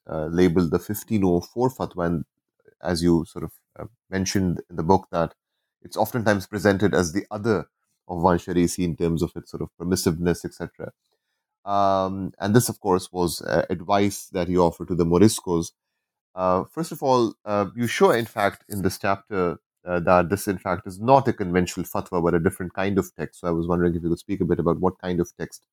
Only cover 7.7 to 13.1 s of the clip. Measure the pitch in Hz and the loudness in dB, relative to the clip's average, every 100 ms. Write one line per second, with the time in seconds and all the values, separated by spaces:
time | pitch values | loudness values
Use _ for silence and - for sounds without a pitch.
7.7 | _ _ _ - 87 90 87 - 87 87 | _ _ _ -10 0 2 2 0 0 0
8.7 | - 90 76 85 82 85 - - - 80 | 0 -4 -2 -2 -2 -4 -6 -14 -12 -12
9.7 | - 87 92 98 82 87 87 87 - 82 | -8 -4 0 0 0 -2 -2 -6 -12 -14
10.7 | - - - _ _ _ _ _ _ 98 | -12 -16 -16 _ _ _ _ _ _ -4
11.7 | 101 98 95 95 95 92 - 101 113 - | 0 2 2 0 -4 -8 -4 4 4 4
12.7 | - 101 90 - | -2 0 0 0